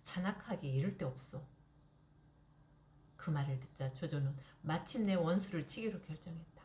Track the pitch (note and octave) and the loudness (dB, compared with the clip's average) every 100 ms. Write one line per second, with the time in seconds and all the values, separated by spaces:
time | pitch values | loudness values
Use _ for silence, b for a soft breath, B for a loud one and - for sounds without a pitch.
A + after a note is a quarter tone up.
0 | - F3+ F#3 G#3 - F#3+ C#3 C3 F3+ F#3+ | -6 -2 -2 -2 -4 -4 2 2 2 0
1 | C#3 - - - - - - - - - | -2 -4 -10 -12 -12 -20 -20 -20 -20 -20
2 | - - - - - - - - - - | -20 -20 -20 -20 -20 -20 -20 -20 -20 -20
3 | - - - D3+ C#3 C3 - - C3+ - | -20 -6 0 2 2 0 -4 -4 -4 -2
4 | D#3+ D3 C3+ - B B D#3 E3 - A3+ | -2 2 0 0 B B 0 0 0 2
5 | G#3 F#3 E3 F#3 - E3+ C#3+ - A3 F3+ | 4 6 6 4 4 -2 -2 -4 -4 -4
6 | - D#3 E3+ E3 E3 - | -8 -10 -8 -10 -12 -20